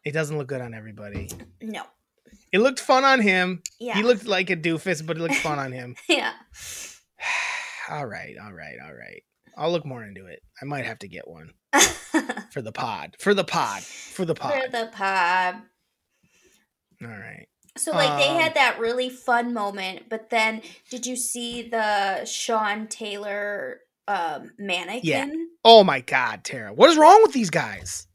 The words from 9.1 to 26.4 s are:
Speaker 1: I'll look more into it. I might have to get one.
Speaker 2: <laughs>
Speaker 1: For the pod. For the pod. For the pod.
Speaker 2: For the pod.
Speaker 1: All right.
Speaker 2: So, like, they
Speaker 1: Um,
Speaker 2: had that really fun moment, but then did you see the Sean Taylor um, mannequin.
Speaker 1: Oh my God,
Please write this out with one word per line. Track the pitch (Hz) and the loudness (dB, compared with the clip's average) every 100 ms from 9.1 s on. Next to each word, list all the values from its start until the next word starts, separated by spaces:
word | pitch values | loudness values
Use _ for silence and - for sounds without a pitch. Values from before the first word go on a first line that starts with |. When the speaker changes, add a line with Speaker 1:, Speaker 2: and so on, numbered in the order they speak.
| 50 _ _ _ - | -20 _ _ _ -4
Speaker 1:
I'll | 156 | -2
look | 175 151 | -2 -4
more | 123 | -12
into | 104 95 95 | -14 -18 -20
it. | - _ - | -20 _ -16
I | 135 | -10
might | 143 - | -8 -8
have | 113 | -12
to | 190 | -16
get | - - | -16 -18
one. | 82 80 _ | -20 -20 _
Speaker 2:
<laughs> | _ 277 - - - 311 - 226 - | _ 4 4 2 -2 -2 -2 -10 -10
Speaker 1:
For | 147 | -12
the | 110 | -10
pod. | - 120 98 78 _ | -6 -6 -6 -12 _
For | 196 | 2
the | 202 175 | 2 2
pod. | 170 120 98 | -2 -2 -4
For | - - - - 170 | -10 -18 -16 -6 -4
the | 156 | -2
pod. | - 277 | -2 -2
Speaker 2:
For | 254 | -2
the | 240 226 | -4 -6
pod. | 196 196 190 175 185 180 202 - _ _ _ _ _ _ _ _ _ _ _ _ _ | -4 -2 2 2 2 0 -4 -18 _ _ _ _ _ _ _ _ _ _ _ _ _
Speaker 1:
All | 117 | -18
right. | 104 110 104 - _ _ - | -16 -16 -18 -20 _ _ -8
Speaker 2:
So, | - | -2
like, | - 285 - | 2 2 2
they | - | 2
Speaker 1:
Um, | 339 | 2
Speaker 2:
had | 320 311 | 2 4
that | 254 220 | 2 2
really | 226 247 254 | -2 -2 -4
fun | 254 - 240 240 | -6 0 0 0
moment, | 240 202 202 190 185 - | -4 -4 -6 -8 -10 -10
but | 220 - | -10 -2
then | 226 220 220 - - _ | 0 0 -2 -14 -20 _
did | 247 247 | -10 -8
you | 247 | -6
see | - 247 240 240 233 | -6 -6 -8 -10 -6
the | 233 214 208 196 190 - | -2 0 0 0 -2 -6
Sean | - - 220 214 208 214 | -6 -2 0 0 -2 -6
Taylor | - 214 202 208 202 208 202 131 - _ _ - | -10 -10 -8 -6 -6 -6 -6 -8 -12 _ _ -4
um, | 196 165 147 - - | -2 -2 -6 -12 -12
mannequin. | 202 180 170 226 165 147 277 320 330 _ | -4 -4 -4 -6 -2 -2 -2 -6 -8 _
Speaker 1:
Oh | 220 226 | 12 12
my | 190 135 | 10 2
God, | 123 135 120 107 | 0 -2 -2 -6